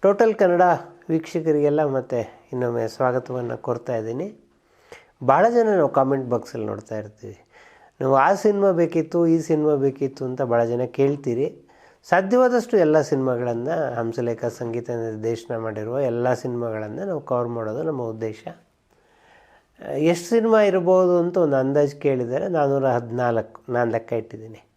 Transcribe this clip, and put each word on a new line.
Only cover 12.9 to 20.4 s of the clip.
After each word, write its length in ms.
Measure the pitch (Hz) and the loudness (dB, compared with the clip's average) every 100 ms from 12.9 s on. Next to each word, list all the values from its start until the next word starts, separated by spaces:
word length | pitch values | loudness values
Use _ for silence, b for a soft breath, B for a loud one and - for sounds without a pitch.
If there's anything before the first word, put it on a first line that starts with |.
| 156 | 4
ಸಿನಿಮಾಗಳನ್ನ, 680 | 156 143 131 123 123 117 123 170 143 117 | 2 -2 0 -2 -2 -4 -4 -4 -4 -4
ಹಂಸಲೇಖ 460 | 117 113 120 113 | -6 -4 -4 -4
ಸಂಗೀತ 460 | 120 117 120 117 120 | -6 -6 -8 -8 -6
ನಿರ್ದೇಶನ 680 | 120 113 110 110 117 - 117 | -6 -6 -6 -6 -6 -6 -8
ಮಾಡಿರುವ 440 | 113 107 107 127 | -8 -8 -6 -4
ಎಲ್ಲ 340 | 135 117 123 | -4 -2 -2
ಸಿನಿಮಾಗಳನ್ನ 680 | 123 131 120 117 110 107 110 | -2 -4 -6 -6 -6 -8 -10
ನಾವು 160 | 196 165 | -8 -8
ಕವರ್ 280 | - 123 120 | -4 -4 -4
ಮಾಡೋದು 340 | 117 110 113 | -6 -6 -6
ನಮ್ಮ 200 | 160 143 | -6 -6
ಉದ್ದೇಶ. 420 | 120 110 113 104 - - _ _ _ b b b b b b b b _ - 139 | -6 -6 -8 -10 -16 -18 _ _ _ b b b b b b b b _ -8 -2
ಎಷ್ಟು 320 | 156 170 - | 0 0 0
ಸಿನಿಮಾ 340 | 233 | 0